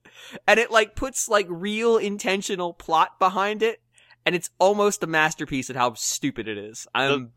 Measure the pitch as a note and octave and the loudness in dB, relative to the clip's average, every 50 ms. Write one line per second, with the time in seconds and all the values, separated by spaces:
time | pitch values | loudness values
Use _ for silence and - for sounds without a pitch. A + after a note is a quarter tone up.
0 | _ - - - - - - - - - G#3 A3 A#3 - A3 A3 A3 G#3+ - - | _ -20 -20 -20 -20 -20 -20 -4 0 2 4 4 2 2 2 2 2 2 -2 -6
1 | B3+ C4+ - - - A#3 G#3+ G#3 G3 E3+ F3 E3 F#3 G#3 G#3+ A3 A#3 A#3 A3+ A3 | -6 -6 -4 -6 -2 0 0 0 0 0 -6 -6 -4 -4 -2 0 2 2 2 2
2 | - G#3 G3+ G3+ - - F#3+ G3+ G3 - G3+ F3+ F3+ F3 E3+ - - - D#3+ D#3+ | 2 0 -4 -4 -2 -2 -2 -2 -2 -4 -4 -4 -4 -6 -8 -10 -4 0 2 4
3 | F3+ - - - G3 F#3 F#3 F#3 G3 G#3 G#3+ G#3 A3 A#3 A3 - _ _ _ _ | 4 2 2 0 0 2 2 0 -2 -2 -2 0 -2 -2 -2 -4 _ _ _ _
4 | _ _ _ _ - E3 F3 F3 - - _ - F#3 G3 G#3 G#3 G3+ G#3 G3 - | _ _ _ _ -2 -2 -2 -2 -2 -6 _ 2 4 4 4 4 2 2 0 -2
5 | F3 D#3+ D#3+ D#3 D#3 D#3 - - D#3 - C#3+ C3 B2 - B2+ C3 B2 B2 A2+ - | -4 -2 2 2 2 2 0 -4 -8 -6 -6 -6 -6 -4 -2 -2 -2 -2 -2 -4
6 | - - - - - C#3 - B2 G2+ A2 G#2+ G2+ G2+ G#2+ A2+ - - - - A#2+ | -6 -6 -4 -4 -4 -4 -4 -6 -8 -8 -8 -8 -10 -12 -14 -16 -12 -6 -2 0
7 | C3+ C#3 C#3+ C3+ B2 A#2 - | 0 0 0 -2 -4 -8 -8